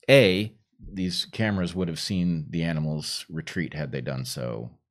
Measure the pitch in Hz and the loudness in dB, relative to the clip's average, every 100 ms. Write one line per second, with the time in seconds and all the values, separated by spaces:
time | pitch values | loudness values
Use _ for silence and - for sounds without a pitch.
0 | - 139 104 92 110 - _ - - 95 | 6 8 8 6 0 -8 _ -18 -10 -4
1 | 92 87 - - 107 98 87 87 87 80 | -2 -2 -6 -2 0 0 -2 -2 -4 -4
2 | - 95 90 82 76 82 82 80 78 78 | -2 0 2 0 -2 -2 -2 0 -2 -4
3 | - - - 80 78 95 71 73 69 69 | -6 -10 -8 -10 -8 -6 -6 -6 -6 -6
4 | 64 65 64 - 60 57 58 - _ | -6 -6 -6 -6 -6 -8 -10 -16 _